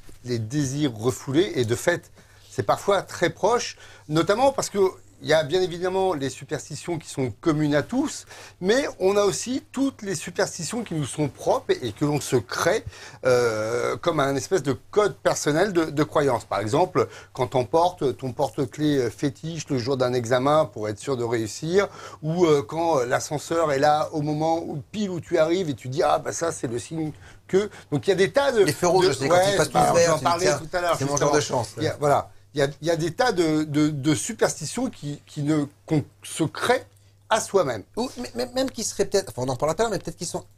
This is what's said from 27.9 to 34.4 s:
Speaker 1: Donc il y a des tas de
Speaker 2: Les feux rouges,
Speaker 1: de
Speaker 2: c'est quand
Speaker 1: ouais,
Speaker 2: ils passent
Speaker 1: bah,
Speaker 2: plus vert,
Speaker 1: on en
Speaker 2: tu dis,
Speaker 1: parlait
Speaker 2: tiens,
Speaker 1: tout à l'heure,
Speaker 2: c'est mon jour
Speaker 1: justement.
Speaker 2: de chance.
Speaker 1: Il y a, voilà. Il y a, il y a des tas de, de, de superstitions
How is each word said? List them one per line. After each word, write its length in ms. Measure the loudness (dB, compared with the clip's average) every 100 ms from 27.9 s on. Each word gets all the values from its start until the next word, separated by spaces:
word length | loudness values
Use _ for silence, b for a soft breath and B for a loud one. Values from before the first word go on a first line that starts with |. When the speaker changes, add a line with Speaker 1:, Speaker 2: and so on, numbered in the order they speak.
Speaker 1:
Donc 160 | -2 2
il 40 |
y 20 |
a 40 | 2
des 160 | 2
tas 200 | 2 2
de 80 | 4
Speaker 2:
Les 100 | 4
feux 160 | 4 4
rouges, 220 | 4 4
Speaker 1:
de 40 |
Speaker 2:
c'est 140 | 2 2
quand 80 | 4
Speaker 1:
ouais, 160 | 4
Speaker 2:
ils 40 | 2
passent 140 | 2
Speaker 1:
bah, 220 | 2 4
Speaker 2:
plus 60 | 4
vert, 120 | 4
Speaker 1:
on 20 |
en 60 | 4
Speaker 2:
tu 0 |
dis, 60 |
Speaker 1:
parlait 200 | 2 2
Speaker 2:
tiens, 140 | 0 0
Speaker 1:
tout 180 | -2 -2
à 40 |
l'heure, 140 | 0 0
Speaker 2:
c'est 60 | 0
mon 100 | 2
jour 180 | 2
Speaker 1:
justement. 20 | 2
Speaker 2:
de 40 |
chance. 280 | 2 -2 -4 -4
Speaker 1:
Il 60 |
y 40 | -4
a, 80 | 0
voilà. 320 | 2 2 0 b b
Il 60 | -2
y 20 |
a, 60 | -2 0
il 80 | -2
y 20 |
a 60 | 0
des 140 | 0
tas 220 | 0 2
de, 320 | 2 2 2
de, 260 | 0 2 2
de 240 | 0 0
superstitions 760 | 0 -2 -2